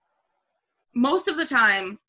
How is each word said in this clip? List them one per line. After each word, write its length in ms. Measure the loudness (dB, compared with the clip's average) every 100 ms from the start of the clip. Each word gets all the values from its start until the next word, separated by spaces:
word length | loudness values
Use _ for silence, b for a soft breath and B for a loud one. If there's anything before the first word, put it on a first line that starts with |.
| _ _ _ _ _ _ _ _ _
Most 340 | -2 0 0 -2
of 80 | -4
the 100 | -2
time, 540 | 2 2 2 -4 -8